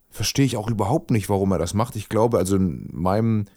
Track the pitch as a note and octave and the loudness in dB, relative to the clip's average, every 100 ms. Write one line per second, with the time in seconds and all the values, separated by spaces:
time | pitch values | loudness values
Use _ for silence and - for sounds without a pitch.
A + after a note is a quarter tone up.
0 | _ - G#2+ - C#3 A#2 G#2+ A2 G2 D#3 | _ -6 -2 0 0 0 -4 -2 0 0
1 | - A#2 F#2+ G2+ G2 F2+ D#2+ G2+ A#2+ A2 | 0 -2 2 0 2 2 0 -2 -2 -4
2 | - G#2+ A#2 A2+ F#2 G2 F#2 B1+ - B1 | -4 0 2 2 2 2 0 -2 -10 -4
3 | F2 G2+ A2+ G#2+ G2+ | 0 0 2 0 -4